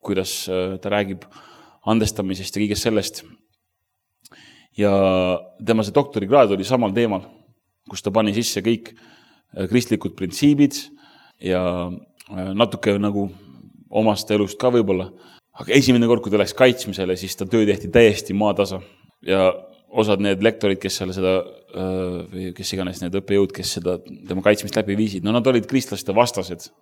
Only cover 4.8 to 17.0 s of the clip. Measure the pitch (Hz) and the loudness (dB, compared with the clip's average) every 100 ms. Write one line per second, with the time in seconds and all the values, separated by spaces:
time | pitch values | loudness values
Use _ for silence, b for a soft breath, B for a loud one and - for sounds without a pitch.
4.8 | 104 98 95 92 90 90 - _ 110 110 | 2 4 4 2 0 -2 -6 _ 0 0
5.8 | 104 123 139 110 98 139 113 98 98 127 | 2 0 0 -4 4 6 6 4 0 0
6.8 | 110 101 117 95 - _ _ _ _ _ | 0 0 0 -2 -6 _ _ _ _ _
7.8 | - 98 - 101 107 101 117 - 101 113 | -16 -8 -2 2 2 0 -2 -2 0 -2
8.8 | - - b b b b _ - 92 120 | -4 -20 b b b b _ -8 0 0
9.8 | 117 110 98 - 95 - 143 147 143 - | 0 -4 -4 -6 -8 2 2 6 4 2
10.8 | - - b b b _ 92 90 90 90 | -14 -20 b b b _ -2 0 0 -2
11.8 | 87 87 - _ - 95 95 98 113 - | -6 -10 -16 _ -16 -10 -6 0 0 2
12.8 | 110 101 104 101 101 87 B 64 - _ | 0 0 0 -2 -4 -8 B -20 -20 _
13.8 | _ 110 110 101 - 104 98 - 127 123 | _ 0 2 0 0 0 0 0 2 2
14.8 | 101 92 92 - B B _ - - 127 | 2 -2 -4 -14 B B _ -18 2 2
15.8 | 127 123 117 120 98 101 98 - 127 123 | 4 4 4 2 2 0 0 4 4 4
16.8 | - 98 | -6 -6